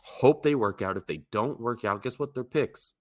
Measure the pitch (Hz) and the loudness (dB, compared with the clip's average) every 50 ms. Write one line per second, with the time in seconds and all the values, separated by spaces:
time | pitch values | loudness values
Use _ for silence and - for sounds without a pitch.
0 | _ - - - - 135 156 - - 151 147 131 107 101 95 - 101 95 95 95 | _ -20 -4 6 6 6 6 6 2 2 2 2 2 0 0 -2 -4 -4 -4 -4
1 | - - 78 78 - _ - 104 113 143 - - 113 120 120 113 - 101 101 101 | -4 -6 -8 -8 -8 _ -2 0 0 0 -4 -4 -4 -6 -4 -2 -2 -2 -2 0
2 | - 127 - - 147 139 139 131 123 - - 156 127 - - - - - - _ | -4 -8 -4 -4 -6 -6 -4 -8 -8 -2 0 0 0 0 -4 -12 -14 -14 -18 _